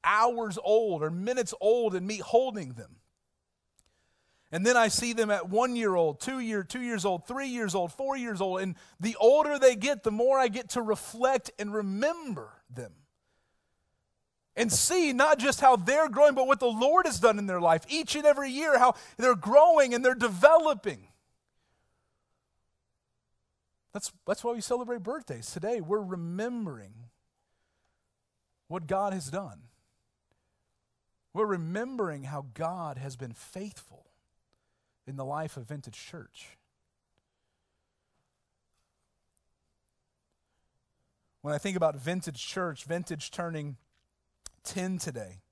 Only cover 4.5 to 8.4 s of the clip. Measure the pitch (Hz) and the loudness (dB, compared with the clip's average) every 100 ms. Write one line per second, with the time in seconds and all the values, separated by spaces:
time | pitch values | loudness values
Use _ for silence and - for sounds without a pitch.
4.5 | 165 202 247 226 - 240 233 214 202 180 | -2 2 4 4 2 -4 -2 0 0 -2
5.5 | 208 247 240 220 185 165 139 - 262 226 | 0 0 0 0 2 0 -2 -8 -6 -4
6.5 | 214 185 254 247 220 190 180 - 247 277 | -4 -6 -8 -6 -4 -2 -4 -6 -8 -6
7.5 | 240 214 185 175 - 269 269 240 196 | -4 -4 -2 -4 -6 -6 -4 -6 -4